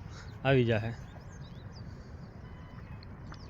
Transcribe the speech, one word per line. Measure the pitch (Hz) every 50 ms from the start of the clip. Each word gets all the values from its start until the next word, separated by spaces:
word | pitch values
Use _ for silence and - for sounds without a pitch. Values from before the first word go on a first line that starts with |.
| - - - - - - - - - 131
આવી | 139 131 120
જાહે. | 113 117 107 107 117 113 - - - - - - - - - - - - - - - - - - - - - - - - - - - - - - - - - - - - - - - - - - - - - - - - - - -